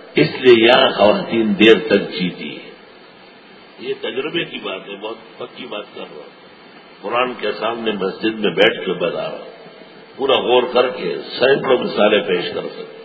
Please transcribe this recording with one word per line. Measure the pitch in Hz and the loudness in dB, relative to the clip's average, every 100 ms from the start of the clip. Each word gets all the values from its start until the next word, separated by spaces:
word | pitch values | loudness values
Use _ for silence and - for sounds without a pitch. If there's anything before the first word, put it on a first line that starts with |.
| - - | -4 0
اس | 156 - | 0 4
لیے | 127 117 113 | 6 8 8
یہاں | 131 131 | 6 4
خواتین | - 104 98 87 113 110 95 | 4 4 4 0 -2 0 4
دیر | 110 98 - | 6 6 4
تک | 101 87 | 0 0
جیتی | - 90 - 76 | -4 -6 -6 -12
ہیں۔ | - - - - - - - - - - - - - | -14 -18 -20 -20 -20 -20 -20 -20 -20 -20 -20 -20 -12
یہ | 117 - | -10 -8
تجربے | 113 120 151 165 151 | -6 -6 -4 -6 -6
کی | 123 | -8
بات | 104 95 92 | -10 -10 -12
ہے، | 101 | -12
بہت | 107 113 - - | -12 -12 -16 -16
پکی | 120 - 98 | -16 -14 -12
بات | 104 - - | -12 -14 -16
کر | |
رہا | - 78 | -16 -18
ہوں، | 71 - - - - - - - | -20 -20 -20 -20 -20 -20 -20 -14
قرآن | 98 120 127 | -6 -2 -2
کے | 110 107 - | -4 -6 -4
سامنے | 107 117 110 | -4 -4 -4
مسجد | 101 95 - 107 110 | -2 -4 -2 -4 -2
میں | 101 | -2
بیٹھ | 82 110 - 95 | 4 2 2 -6
کے | |
بتا | 87 85 80 | -2 -4 -4
رہا | 80 | -8
ہوں، | - - - - - - - - - | -10 -16 -18 -20 -20 -20 -20 -16 -4
پورا | 135 | 0
غور | 113 98 123 - | 0 2 2 2
کر | 123 127 | 2 0
کے | - 90 69 - - | -2 -6 -6 -8 0
سینکڑوں | 131 147 135 123 | 2 2 2 0
مثالیں | 104 - 107 104 | 0 2 4 2
پیش | 92 90 - | 0 -2 -4
کر | 82 | -6
سکتے۔ | 82 - - - | -8 -12 -16 -18